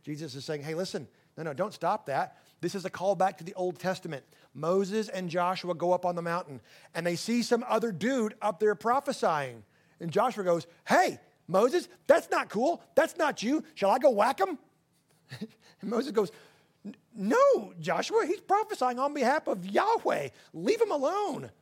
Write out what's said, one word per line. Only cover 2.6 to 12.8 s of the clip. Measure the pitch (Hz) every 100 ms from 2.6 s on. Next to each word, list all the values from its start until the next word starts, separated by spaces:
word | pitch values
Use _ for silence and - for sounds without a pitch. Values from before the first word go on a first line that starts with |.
This | 175
is | 196
a | 165
call | - 190
back | 185 185 190
to |
the | 170
Old | 196 185 165
Testament. | 180 185 175 139 _ _ _
Moses | 131 160 190 196 220 214
and | 190 180
Joshua | 170 175 185 180
go | 170 175
up | 180 180
on |
the | 175
mountain, | 170 170 175 131 _ - -
and | 170 175
they |
see | 170 - 240
some | 226 233 -
other | 220 233
dude | 170 208 269 214 220
up | 208 180
there | 214
prophesying. | 208 226 254 277 240 208 156 135 117 107 _ _ _
And | 170
Joshua | 175 247 214
goes, | 180 170 - _ -
"Hey, | 320 370 135 _ _ -
Moses, | 185 240 339 - - -
that's | 320 -
not | 339 -
cool. | 196 269 339